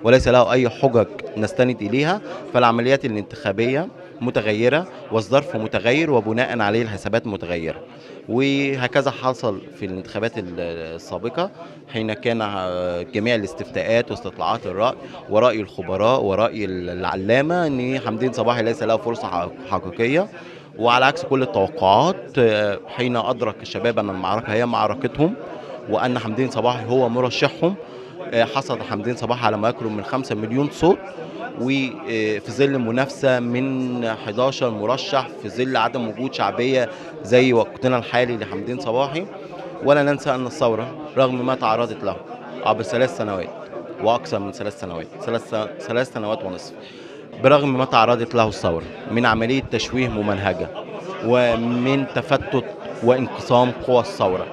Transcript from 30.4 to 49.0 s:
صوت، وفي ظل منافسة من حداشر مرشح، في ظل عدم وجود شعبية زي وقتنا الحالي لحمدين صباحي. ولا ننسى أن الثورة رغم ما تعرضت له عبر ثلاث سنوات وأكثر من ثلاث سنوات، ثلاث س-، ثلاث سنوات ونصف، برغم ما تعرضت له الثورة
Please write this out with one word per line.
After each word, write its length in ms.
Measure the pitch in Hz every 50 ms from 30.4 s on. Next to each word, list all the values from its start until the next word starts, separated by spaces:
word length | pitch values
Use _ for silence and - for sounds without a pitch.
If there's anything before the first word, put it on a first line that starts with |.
| 107 113 113 131 143 143
صوت، 260 | - - - 165 202 - - - - - 160 - - - - - - -
وفي 880 | 117 127 135 139 135 127 104 104 - - 113 113 107 107 107 101 - -
ظل 260 | 107 98 139 139 139 135
منافسة 600 | 123 110 113 123 135 139 - - - 135 127 123
من 680 | 120 120 117 123 131 135 135 131 131 127 123 123 117 113 110 107 -
حداشر 440 | 113 104 110 123 135 135 - 139 123
مرشح، 580 | 113 104 104 110 127 131 135 - - 135 127 - - -
في 80 | - 107
ظل 280 | 95 120 127 131 131 120
عدم 300 | 110 120 120 131 120 110
وجود 260 | 104 107 123 139 -
شعبية 560 | - 120 98 101 - 120 127 131 131 120 113 - - - - - - -
زي 300 | 98 117 127 131 131 123
وقتنا 440 | 117 107 - - - - 127 127 123
الحالي 400 | 110 - - 120 127 120 120 113
لحمدين 420 | 104 101 98 98 104 113 123 127
صباحي. 460 | - 120 113 123 139 139 143 160 185 - - - - - - - - - - - -
ولا 200 | 131 143 147 143
ننسى 320 | 143 147 143 - 151 135
أن 100 | 127 127
الثورة 500 | 123 - - 135 120 113 107 117 120 - - - - - 123
رغم 280 | 135 127 127 127 123
ما 100 | 127 131
تعرضت 480 | 127 131 113 110 113 120 110 110 - -
له 120 | 98 92 82 - - - - - - - - -
عبر 180 | - 110 104 110
ثلاث 340 | - - 117 127 127 - -
سنوات 320 | 113 107 101 95 85 - - - - - - - - - - - 98
وأكثر 360 | 107 117 120 - - - 104
من 120 | 98 98
ثلاث 280 | 92 - 98 104 104 -
سنوات، 280 | - 95 87 85 80 - - -
ثلاث 280 | - - 117 113 - -
س-، 340 | - 110 110 101 - - - -
ثلاث 260 | 113 120 131 127 -
سنوات 320 | 123 107 107 110 107 -
ونصف، 280 | 95 90 85 - - - - - - - - - - - - - - - - 110
برغم 340 | 135 143 147 143 143 135 127
ما 80 | 131
تعرضت 500 | 131 - 123 110 113 120 117 117 117 -
له 120 | 117 113 110
الثورة 380 | 101 - - 95 85 82 82 - - -